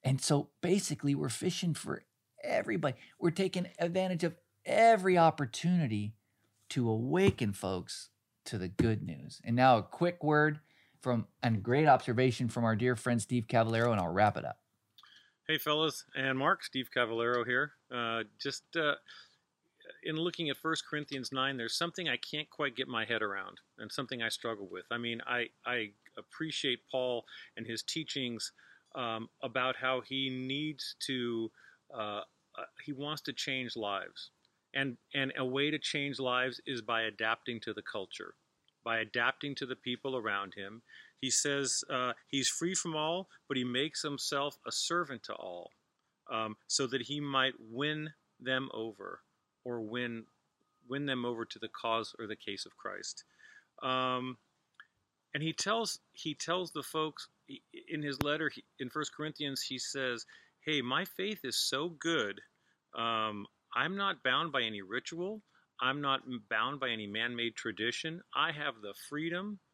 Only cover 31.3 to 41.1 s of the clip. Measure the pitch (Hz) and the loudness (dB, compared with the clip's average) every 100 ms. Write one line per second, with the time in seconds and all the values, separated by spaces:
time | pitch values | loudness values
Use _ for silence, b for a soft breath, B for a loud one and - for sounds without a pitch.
31.3 | 113 113 b b b _ 123 107 104 - | -2 -4 b b b _ -8 -6 -4 -8
32.3 | _ _ - - _ - 135 143 151 - | _ _ -14 -14 _ -12 -8 -6 -6 -8
33.3 | 131 - 131 123 117 104 98 92 - - | -6 -4 -2 -4 -4 -2 -2 -4 -12 -16
34.3 | _ _ _ _ 135 139 120 _ 143 135 | _ _ _ _ -2 -2 -2 _ -4 -2
35.3 | - 127 131 147 151 - 151 143 127 131 | -2 -2 0 0 0 -2 -2 -2 -2 0
36.3 | 123 127 123 - 127 110 113 110 104 110 | 2 0 -4 -6 -6 0 0 0 0 0
37.3 | 117 - 113 110 104 - 110 95 - 90 | 0 -2 -6 -6 -8 -6 -8 -8 -10 -12
38.3 | - _ _ _ _ - 113 110 123 120 | -14 _ _ _ _ -2 0 0 0 0
39.3 | - 147 139 131 127 - 123 139 131 110 | 0 -4 -6 -6 -6 -6 -6 -4 -4 -2
40.3 | 101 98 104 98 110 _ B B | -2 -4 -8 -12 -12 _ B B